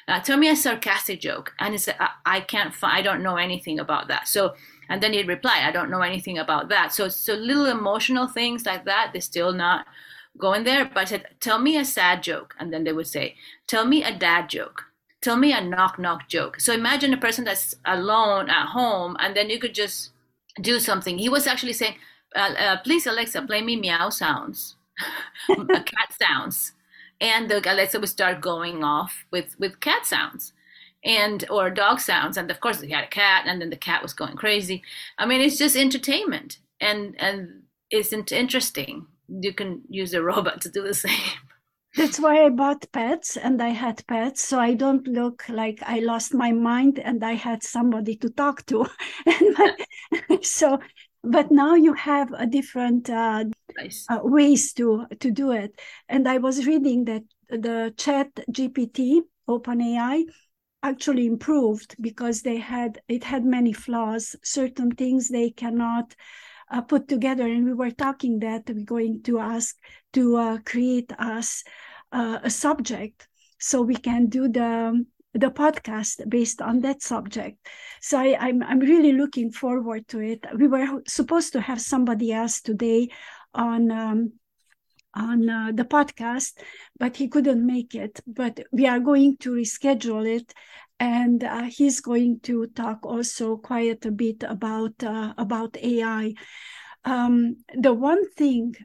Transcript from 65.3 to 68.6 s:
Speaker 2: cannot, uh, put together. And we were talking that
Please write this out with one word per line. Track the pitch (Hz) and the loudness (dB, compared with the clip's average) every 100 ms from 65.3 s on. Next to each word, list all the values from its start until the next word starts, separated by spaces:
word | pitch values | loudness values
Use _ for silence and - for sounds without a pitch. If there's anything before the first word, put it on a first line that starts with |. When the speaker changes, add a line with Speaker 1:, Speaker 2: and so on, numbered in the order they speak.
| 247 233 | 0 -2
Speaker 2:
cannot, | - 233 233 233 233 233 - - - - - - | -2 -4 -2 0 -2 -4 -10 -20 -20 -20 -20 -8
uh, | 247 | -6
put | 233 285 277 | 0 0 0
together. | 262 262 262 233 | -2 0 0 0
And | 240 | 2
we | 240 | 0
were | 247 254 | 0 -4
talking | 240 277 277 247 220 | -2 -4 -2 -2 -2
that | 220 226 | -2 -6